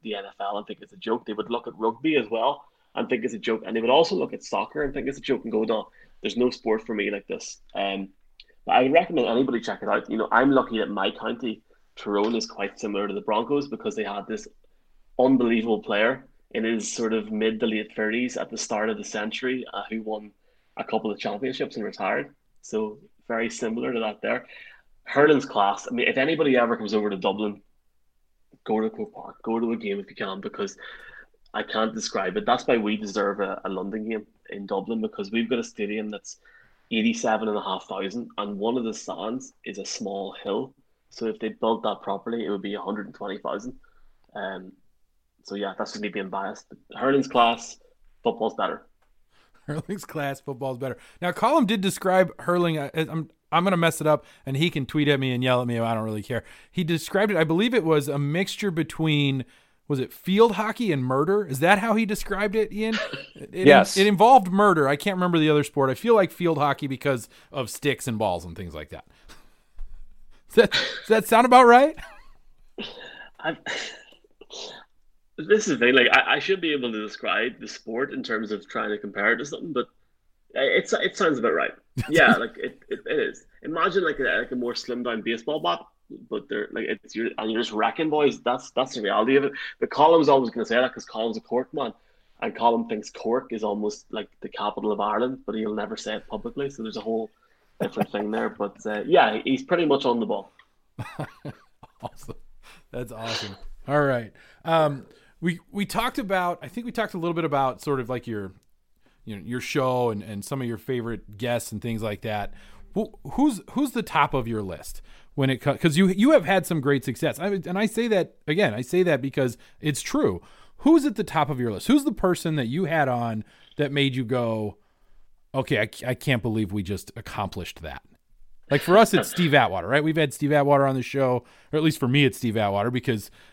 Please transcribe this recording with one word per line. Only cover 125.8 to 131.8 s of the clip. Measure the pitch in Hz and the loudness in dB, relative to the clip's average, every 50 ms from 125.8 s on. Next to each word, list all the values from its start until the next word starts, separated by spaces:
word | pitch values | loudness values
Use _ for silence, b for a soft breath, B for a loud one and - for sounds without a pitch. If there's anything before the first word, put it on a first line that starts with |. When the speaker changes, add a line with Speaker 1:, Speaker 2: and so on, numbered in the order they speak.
| 110 107 - - 113 127 | 0 -2 -4 -8 -6 -6
Speaker 2:
I | 123 | -6
can't | - - 147 127 117 | -4 0 0 0 0
believe | - 113 107 110 110 90 | 0 -2 -2 -2 -2 -2
we | 101 104 | -4 -6
just | 92 95 98 92 - - - | -4 -4 -6 -8 -8 -12 -16
accomplished | - - - - 107 101 90 - 98 82 - - - 82 | -14 -14 -10 -6 -6 -6 -6 -6 -8 -10 -10 -12 -12 -12
that"? | 71 65 67 _ - _ _ _ _ - _ - - - - - - | -12 -12 -12 _ -20 _ _ _ _ -20 _ -20 -20 -20 -20 -2 0
Like, | 143 143 | 0 0
for | - 165 185 | 4 6 8
us, | 226 220 - 190 | 8 8 8 4
it's | 139 - - | 2 2 0
Steve | - 180 175 143 147 | -2 0 2 4 6
Atwater, | 139 117 92 95 90 85 | 6 4 4 0 -4 -2
right? | 104 135 151 147 | 2 2 2 2
We've | 160 156 | 2 2
had | 165 151 135 - | 2 0 0 0
Steve | - 147 139 151 | -4 0 2 4
Atwater | 143 139 143 143 139 139 | 4 6 6 6 6 4
on | 135 135 | 2 2
the | 131 | -2
show, | 123 - - 139 135 127 123 117 b b b b b b | -4 -4 0 0 2 2 0 -2 b b b b b b
or | 147 | -2
at | 156 | 0